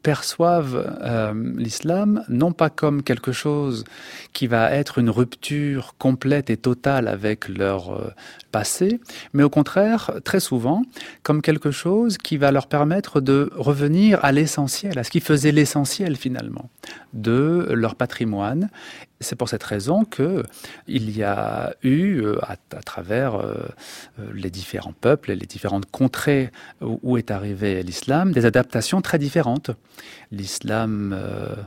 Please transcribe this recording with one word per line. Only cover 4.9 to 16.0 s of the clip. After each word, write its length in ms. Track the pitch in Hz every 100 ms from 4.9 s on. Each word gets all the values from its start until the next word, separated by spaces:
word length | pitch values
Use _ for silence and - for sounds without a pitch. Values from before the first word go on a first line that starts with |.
| -
une 120 | 120
rupture 840 | 110 123 - - 147 147 139 - -
complète 520 | 131 127 135 143 139
et 60 | 110
totale 520 | - 123 - 139 113
avec 400 | 101 104 107 -
leur, 440 | 95 98 98 87
euh, 180 | 98 101 - - - -
passé, 480 | 107 104 - 185 240 - - -
mais 100 | 143
au 80 | 143
contraire, 640 | 143 147 - 208 226 - -
très 160 | - 196
souvent, 420 | - 131 117 175 254 - - -
comme 200 | - 151
quelque 280 | 147 156 151
chose 480 | 139 170 202 233 190
qui 180 | - 151
va 140 | 143
leur 160 | 139 -
permettre 540 | 147 147 180 - -
de 300 | 135 139 143 -
revenir 680 | 135 139 147 165 208 190
à 60 | 143
l'essentiel, 680 | 139 156 - 143 - 202 151
à 60 |
ce 60 | 117
qui 100 | 165
faisait 280 | - 151 143
l'essentiel 640 | 147 147 151 139 -